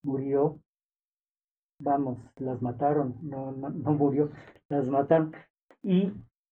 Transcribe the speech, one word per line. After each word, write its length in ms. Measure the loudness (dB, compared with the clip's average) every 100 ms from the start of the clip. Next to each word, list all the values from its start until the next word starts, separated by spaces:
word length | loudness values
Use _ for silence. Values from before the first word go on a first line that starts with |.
murió. 560 | -4 -2 0 2 2 0 _ _ _ _ _ _ _ _ _ _ _ _
Vamos, 380 | 0 0 0 -6 -12 -8
las 240 | -6 -4
mataron, 540 | -4 0 2 2 0 -6
no, 300 | -10 -10 -8
no, 160 | -8 -8
no 240 | -4 0
murió, 380 | 2 4 2 0 -4 -20 -20 _
las 220 | -2 0
mataron. 440 | 0 4 4 4 -6 -20 _ _ -10
Y 300 | 2 2 2 -4 -16 _ _